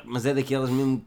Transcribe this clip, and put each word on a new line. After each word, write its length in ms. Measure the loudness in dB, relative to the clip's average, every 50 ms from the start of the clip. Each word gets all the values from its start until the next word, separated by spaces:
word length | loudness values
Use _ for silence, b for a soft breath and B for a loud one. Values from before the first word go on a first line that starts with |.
| -10
mas 200 | -6 -4 -2 0
é 80 | 0
daqueles 380 | 2 0 0 0 0 0 0 0
mesmo 300 | 2 2 2 2 0 -2
que 60 | -4